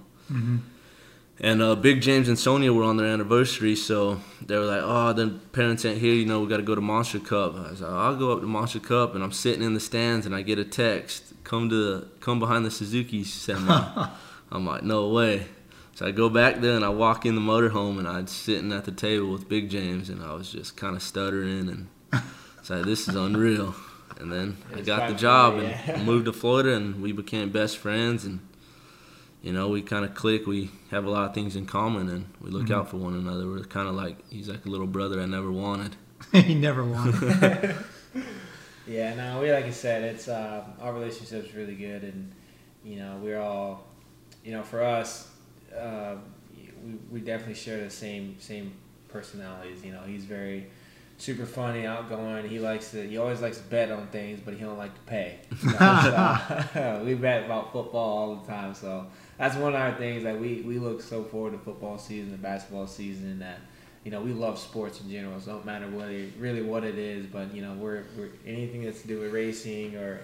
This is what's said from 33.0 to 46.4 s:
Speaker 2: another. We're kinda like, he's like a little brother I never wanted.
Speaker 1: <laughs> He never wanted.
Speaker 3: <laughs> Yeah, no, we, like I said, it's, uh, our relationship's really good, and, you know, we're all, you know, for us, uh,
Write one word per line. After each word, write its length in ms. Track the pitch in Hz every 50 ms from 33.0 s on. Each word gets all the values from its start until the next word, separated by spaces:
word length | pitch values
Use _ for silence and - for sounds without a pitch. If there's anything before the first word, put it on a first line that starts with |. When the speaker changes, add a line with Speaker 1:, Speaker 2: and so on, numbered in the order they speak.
| 92 90 90
Speaker 2:
another. 320 | 90 90 90 90 90 92 92
We're 160 | 95 95 -
kinda 280 | - - 98 98 98 95
like, 240 | 95 95 87 - - - -
he's 180 | - 107 101 104
like 160 | 101 101 -
a 20 | 98
little 180 | 98 95 95
brother 340 | 95 95 98 98 98 98 92
I 60 | 92
never 260 | 92 95 95 95 95 92
wanted. 420 | 92 101 101 101 98 101 101 - - - - -
Speaker 1:
<laughs> 180 | - - - -
He 220 | 190 180 180 160
never 280 | 147 143 147 135 131 123
wanted. 920 | 120 117 120 120 127 117 - - - 190 190 190 - - - - 196 165 -
Speaker 3:
<laughs> 40 | - - - - - - - 262 254 - 208 190 185 185 - - - - - - -
Yeah, 280 | 113 113 113 113 110 117
no, 260 | 123 123 127 127 131
we, 100 | 143 151
like 140 | 143 139 127
I 60 | 120
said, 320 | 120 - - 120 113 113 113
it's, 260 | 113 110 113 - 123
uh, 340 | 117 110 110 107 107 104 101 - - -
our 120 | 117 123 117
relationship's 640 | 120 117 117 113 113 - - 113 110 98 - 107
really 200 | 107 107 101 101
good, 280 | 98 101 101 101 101 101
and, 280 | 98 95 95 95 95 - - - - - - - - - _ -
you 120 | 110 104
know, 220 | 98 98 98 98 98 104
we're 180 | 104 107 107
all, 460 | 104 104 101 101 101 98 95 95 95 - - - - - - - - - - - -
you 80 | 110 113
know, 100 | 110 107
for 200 | - 117 117 120
us, 460 | 120 120 113 110 - - - - - - - - - - - - - -
uh, 420 | 117 117 117 110 107 104 101 101 98 101 - - -